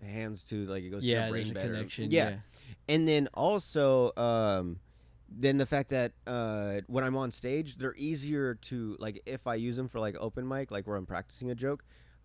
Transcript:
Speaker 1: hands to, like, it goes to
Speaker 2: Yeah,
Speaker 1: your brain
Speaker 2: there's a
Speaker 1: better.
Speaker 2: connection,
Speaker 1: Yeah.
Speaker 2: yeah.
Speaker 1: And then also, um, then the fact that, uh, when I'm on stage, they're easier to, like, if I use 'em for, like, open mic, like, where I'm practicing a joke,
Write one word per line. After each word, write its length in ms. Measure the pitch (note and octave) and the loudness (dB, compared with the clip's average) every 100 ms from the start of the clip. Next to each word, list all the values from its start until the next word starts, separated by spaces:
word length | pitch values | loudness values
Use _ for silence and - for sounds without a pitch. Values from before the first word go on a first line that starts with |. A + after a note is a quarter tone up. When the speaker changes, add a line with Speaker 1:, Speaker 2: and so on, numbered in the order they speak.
Speaker 1:
hands 420 | G2+ G#2+ A2 G#2 - | -10 -6 -6 -8 -6
to, 200 | G#2+ G2 | -6 -4
like, 180 | F#2+ | -4
it 60 | F2+ | -6
goes 120 | G2+ | -2
to 40 | B2 | 2
Speaker 2:
Yeah, 120 | A#2 | 2
Speaker 1:
your 80 | A2 | 2
brain 140 | A2+ | -2
Speaker 2:
there's 80 | G#2+ | -2
a 20 | |
Speaker 1:
better. 140 | A#2 A#2+ | -2 -4
Speaker 2:
connection, 420 | G#2+ G#2+ - A2+ | -4 -6 -4 0
Speaker 1:
Yeah. 180 | E3 G#2+ | 4 2
Speaker 2:
yeah. 100 | G2 - - - A2 - | 0 -10 -18 -20 -10 2
Speaker 1:
And 200 | D#3 D#3+ | 4 6
then 200 | D3+ C#3 | 4 2
also, 800 | - D3 G#3 - D#3 C#3 C3 B2 - | 2 2 2 0 2 6 6 6 4
um, 640 | A#2+ A#2 G#2+ F#2+ F2+ F2 - - - - - | 2 4 4 2 0 -6 -12 -20 -20 -20 -18
then 300 | G#2 C3+ C#3 | 0 2 4
the 80 | C3+ | 4
fact 240 | C#3+ C#3 | 2 2
that, 240 | C3+ A#2+ - - | 2 0 -2 -6
uh, 540 | B2 A2+ G#2+ G2+ G2+ F#2+ | -2 -2 -2 -2 -2 -2
when 160 | B2 | 0
I'm 120 | C3 C3 | 0 0
on 140 | C3 | -2
stage, 460 | - B2 C#3+ D#3 A#2+ | -4 -2 -2 -2 -4
they're 180 | C3 - | -6 -2
easier 560 | D3 D#3 C#3+ D3 C3+ A#2 | -2 -2 -2 0 0 -2
to, 400 | - B2+ A2 G#2 | -6 -6 -4 -4
like, 240 | G#2+ G2+ - | -6 -8 -8
if 220 | B2+ - | -6 -2
I 80 | A2+ | -2
use 240 | A#2 A#2+ | 0 -2
'em 80 | C3 | -4
for, 120 | A#2 | -2
like, 160 | G#2+ G2+ | -2 -2
open 280 | A2 B2 B2+ | -4 -4 -4
mic, 220 | C3+ C3+ | -4 -4
like, 140 | G2+ G2 | -4 -4
where 80 | G#2 | -4
I'm 120 | F2+ | -4
practicing 420 | F2 F#2 - B2 | -6 -6 -8 -6
a 60 | A#2+ | -2
joke, 280 | C3+ C#3+ - - - - | -2 -2 -6 -20 -20 -20